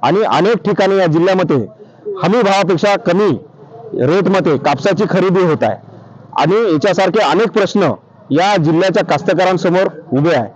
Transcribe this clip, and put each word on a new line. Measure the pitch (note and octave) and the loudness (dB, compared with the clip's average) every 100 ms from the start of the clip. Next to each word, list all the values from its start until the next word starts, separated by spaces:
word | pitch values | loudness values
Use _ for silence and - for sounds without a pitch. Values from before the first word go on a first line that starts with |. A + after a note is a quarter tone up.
आणि | B2 F3+ | 0 0
अनेक | G#3+ B2 F#3 A3+ | 0 0 0 0
ठिकाणी | - G#3 F#3+ G3 | -2 0 0 2
या | F3+ | 2
जिल्ह्यामध्ये | D#3 F3 F#3+ F3+ D3 G#2 - - - - - | 2 2 0 0 -2 -4 -12 -20 -16 -12 -4
हमी | E3+ A3+ | 0 0
भावापेक्षा | G3+ G3 G3 F3 G3+ G3 | 2 0 0 0 0 0
कमी | - F3 G#3 B2 - - - - - - B2+ | 0 0 0 -2 -6 -20 -20 -20 -12 -4 0
रेटमध्ये | F3+ F#3 F#3+ E3+ C#3 | 0 2 0 0 0
कापसाची | C#3+ C#3+ G3+ F3+ G3+ | 0 -2 -2 0 0
खरेदी | F#3 F#3 F#3 | 0 0 2
होत | F3+ C#3+ | 0 0
आहे | A2+ G2 - - - - - - | -2 -4 -12 -20 -20 -20 -12 -2
आणि | D3 G3+ A3+ | 0 2 2
याच्यासारखे | D#3 G#3 F#3 F#3+ F#3 | 0 0 0 0 0
अनेक | F3 D#3+ A3+ | 0 0 0
प्रश्न | A3 F#3+ G#3 E3+ G#2+ - - - | 0 0 0 0 -2 -12 -20 -4
या | C#3 F#3 G3+ | 0 2 2
जिल्ह्याच्या | D#3 D#3+ F#3+ G#3+ | 2 2 2 0
कास्तकारांसमोर | F3 D3+ F#3 E3+ F#3 F#3 F#3 F3 G3 - - B2+ | 0 -2 0 0 0 0 0 0 0 -4 -6 -2
उभे | D3+ | 0
आहे. | D3+ G#2+ | 0 -2